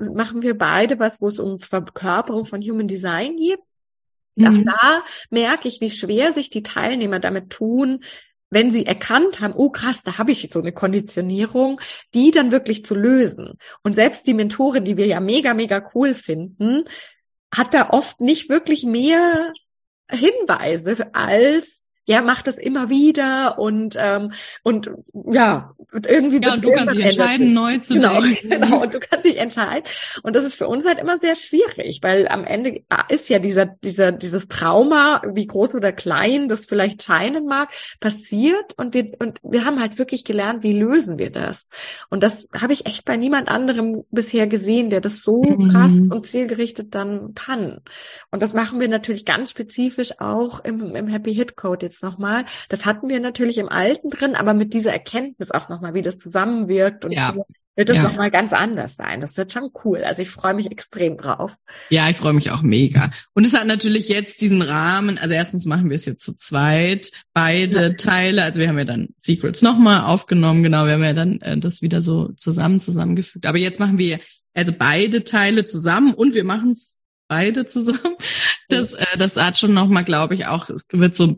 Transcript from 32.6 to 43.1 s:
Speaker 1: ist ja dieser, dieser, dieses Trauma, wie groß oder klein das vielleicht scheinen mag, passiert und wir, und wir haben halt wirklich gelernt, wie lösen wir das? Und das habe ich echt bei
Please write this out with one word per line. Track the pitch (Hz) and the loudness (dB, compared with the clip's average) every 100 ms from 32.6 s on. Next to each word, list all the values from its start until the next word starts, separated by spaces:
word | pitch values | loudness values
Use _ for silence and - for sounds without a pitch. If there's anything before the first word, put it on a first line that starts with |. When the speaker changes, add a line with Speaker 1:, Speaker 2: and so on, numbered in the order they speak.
| 254 - - - - | -4 -6 -4 -4 0
Speaker 1:
ist | 302 - | -2 2
ja | 202 | 0
dieser, | 196 190 190 | 2 2 0
dieser, | - 202 185 185 | -2 -6 0 2
dieses | 180 180 185 - | 0 -4 -6 -6
Trauma, | - 165 196 277 302 285 294 202 | -4 2 4 4 4 4 2 -2
wie | 202 208 | -6 -4
groß | 196 226 247 | -2 -2 0
oder | 196 | -4
klein | 185 175 151 208 285 277 | -4 -4 0 2 0 -2
das | 220 - | -4 -4
vielleicht | 208 196 208 | -2 0 -2
scheinen | - 165 208 311 294 | 0 0 0 -4 -2
mag, | 277 285 - - - | -2 -4 -8 -18 -8
passiert | 214 208 - 208 285 392 415 - | -6 -6 -6 0 2 2 -2 -8
und | 247 | -4
wir, | 247 208 - | -2 -2 -4
und | 226 - | -8 -8
wir | - 240 | -2 -2
haben | 247 277 | 0 -2
halt | 220 214 | -2 -4
wirklich | 254 254 | -6 -6
gelernt, | - 208 202 233 | -4 -2 -2 -2
wie | 214 | 0
lösen | 208 220 311 208 156 | 2 2 2 0 -4
wir | 92 | -6
das? | - - - - - - - - | -6 -8 -10 -14 -18 -18 -18 -8
Und | 196 | 0
das | 208 208 - | 0 0 -10
habe | 226 247 | -6 -2
ich | 285 - | -2 -4
echt | 214 | -10
bei | - | -4